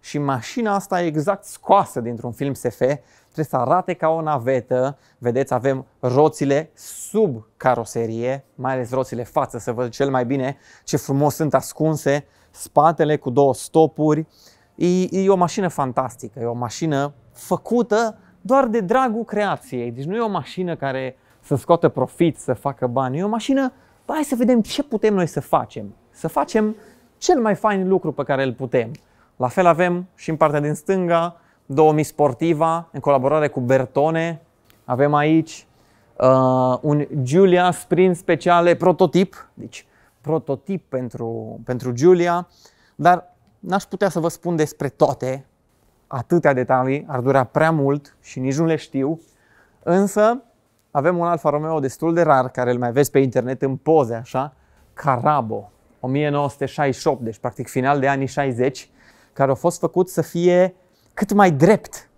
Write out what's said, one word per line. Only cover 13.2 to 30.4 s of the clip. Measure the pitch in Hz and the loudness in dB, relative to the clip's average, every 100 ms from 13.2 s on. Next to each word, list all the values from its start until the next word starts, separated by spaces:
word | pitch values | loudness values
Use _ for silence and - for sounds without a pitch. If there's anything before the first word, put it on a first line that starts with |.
| 139 | 0
două | 123 143 | 2 2
stopuri. | 127 - 160 160 - 156 156 160 _ - _ _ - | 2 0 2 2 2 0 0 -2 _ -20 _ _ -2
E, | 175 180 185 185 | 0 0 0 0
e | 190 | 2
o | 190 | 2
mașină | 175 - 185 | 2 0 -4
fantastică, | - 135 123 131 - 117 - | -2 -4 -2 -6 -8 -16 -8
e | 120 | -6
o | |
mașină | 120 120 - 165 139 143 - _ | -6 -8 -4 -2 -2 -2 -8 _
făcută | - - 180 - 240 226 208 233 - _ _ | -20 -6 -6 -2 -2 0 0 0 -6 _ _
doar | 185 269 254 | 0 2 2
de | 226 | 0
dragul | 180 247 262 220 | 0 0 0 -2
creației. | 220 208 202 151 - 127 120 | -4 -2 -2 -4 -6 -8 -6
Deci | 117 143 | -8 -8
nu | 214 | -4
e | |
o | 226 | -4
mașină | 185 131 - 180 160 | -4 -8 -8 -6 -4
care | 139 131 131 - _ _ | -4 -6 -8 -12 _ _
să | - 139 | -4 -4
scoată | - 170 147 | 0 2 2
profit, | 135 127 - 175 - | 0 -6 0 0 0
să | - | -6
facă | 127 143 135 123 | -4 -6 -4 -4
bani. | 123 131 139 | -2 -4 -4
E | |
o | 196 | -4
mașină, | 226 214 269 262 _ _ _ - | -4 -2 -2 -2 _ _ _ -8
„Bă, | |
hai | 311 | -6
să | 294 240 | -4 0
vedem | 240 247 | 2 2
ce | 208 - | 0 -4
putem | 285 214 220 | -4 -2 0
noi | 202 170 | 0 -2
să | - | -4
facem. | - 151 117 - 104 - _ | -2 -2 -2 -10 -14 -18 _
Să | _ 160 | _ -4
facem | 285 285 226 214 220 - _ _ _ | -2 0 0 0 -4 -16 _ _ _
cel | - 339 | 0 2
mai | 220 196 | 2 0
fain | 214 196 185 | 0 0 2
lucru | 190 160 | 0 0
pe | 139 | -6
care | 139 139 | -2 0
îl | 135 | 0
putem.” | 120 131 127 113 147 _ _ _ _ | -4 -2 -2 -2 -10 _ _ _ _
La | 127 | -4
fel | 151 180 | 4 4
avem | 160 180 175 180 _ | 4 2 0 -6 _
și | - | -8
în | |
partea | 156 | 2